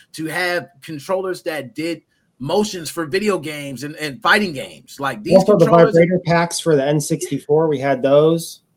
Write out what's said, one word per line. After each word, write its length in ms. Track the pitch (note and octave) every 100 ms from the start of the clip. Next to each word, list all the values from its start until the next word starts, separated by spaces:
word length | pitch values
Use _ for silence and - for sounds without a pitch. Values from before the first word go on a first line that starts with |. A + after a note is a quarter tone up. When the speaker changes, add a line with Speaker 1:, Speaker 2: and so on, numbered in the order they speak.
| _
Speaker 1:
to 140 | - D#3+
have 420 | D#3+ F3+ F3 C#3 _
controllers 600 | - D#3 C#3 F#3 F#3 F3+
that 320 | - D#3 C3 C3
did 280 | E3 E3 _ _ _ _
motions 480 | C#3 F#3 G#3 F#3 D3+
for 200 | - D#3
video 320 | F#3 G#3 F#3
games 440 | D3+ D3+ C#3+ B2+
and, 120 | D3 D#3
and 260 | D3+ A#2+
fighting 320 | E3+ G#3+ G3+
games. 460 | C#3 F#2+ D#2 _ -
Like, 240 | C3+ A#2
these 140 | G#2 F#3
Speaker 2:
Also, 160 | F#3
the 120 | G#3 E3
Speaker 1:
controllers 300 | E3+ D#3+ D#3+
Speaker 2:
vibrator 260 | F3 F3+
packs 360 | D#3 E3+ E3+ -
for 160 | E3 D3+
the 100 | C#3
N 160 | D3+
sixty-four, 680 | D3 D3+ - C#3 - D3 D#3+
we 120 | C#3+
had 240 | C#3 C3
those. 580 | C3+ C#3+ D#3 E3 E3 - _